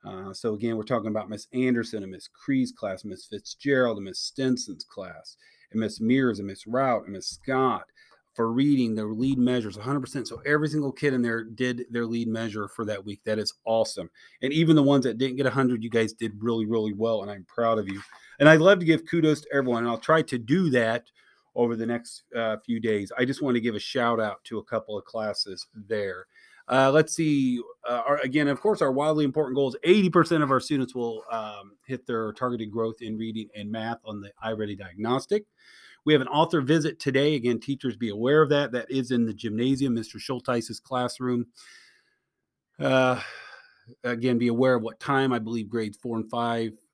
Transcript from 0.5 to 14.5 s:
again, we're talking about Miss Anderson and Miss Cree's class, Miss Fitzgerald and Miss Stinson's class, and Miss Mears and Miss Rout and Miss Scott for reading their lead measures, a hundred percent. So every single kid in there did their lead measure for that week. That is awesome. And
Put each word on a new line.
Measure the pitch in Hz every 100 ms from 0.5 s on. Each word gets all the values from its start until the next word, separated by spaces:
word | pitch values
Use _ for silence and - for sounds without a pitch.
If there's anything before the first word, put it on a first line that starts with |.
again, | 107 117 113
we're |
talking | 107 123 110
about | 107 98
Miss | 104 -
Anderson | 127 127 120 113 110
and | 95
Miss | 92 -
Cree's | _ - 135 123
class, | - 104 92
Miss | 104 92
Fitzgerald | - 104 - - 139 135 123 104
and |
Miss | 95 90
Stinson's | - - 131 123 - 95
class, | - - 92 80 - - _ _ _
and | 107
Miss | 110 -
Mears | 110 131 131 104
and | 101
Miss | 98 -
Rout | 120 135 113
and | 92
Miss | 98 -
Scott | - - 131 131 104 - _ _ _ _
for | - 113
reading | 117 143 143 120
their | 107 107
lead | 110 131 131
measures, | 123 127 107 101
a |
hundred | 117 143
percent. | 127 143 117
So | -
every | 143 147 151
single | 151 139
kid | 131 147
in | 131
there | 117 117
did | 110 113 127 120 123
their | 117
lead | 117 117 117
measure | 113 113 104 101
for | -
that | 107 104
week. | 104 104
That | - 107
is | 104 -
awesome. | - 113 113 - 85 _ - _
And | 131